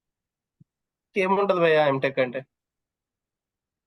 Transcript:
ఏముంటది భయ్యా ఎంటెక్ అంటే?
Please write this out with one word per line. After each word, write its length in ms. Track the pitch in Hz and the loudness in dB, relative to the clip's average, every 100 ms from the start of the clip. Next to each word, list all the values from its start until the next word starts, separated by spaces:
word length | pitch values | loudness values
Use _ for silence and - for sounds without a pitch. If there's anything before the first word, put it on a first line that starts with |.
| _ _ _ _ _ _ _ _ _ _ _ 202 | _ _ _ _ _ _ _ _ _ _ _ -4
ఏముంటది 440 | 185 196 196 180 | -2 0 0 2
భయ్యా 260 | 165 156 147 | 2 2 2
ఎంటెక్ 320 | 135 139 135 | 0 -2 -2
అంటే? 220 | 123 127 - _ _ _ _ _ _ _ _ _ _ _ _ _ | -4 -6 -14 _ _ _ _ _ _ _ _ _ _ _ _ _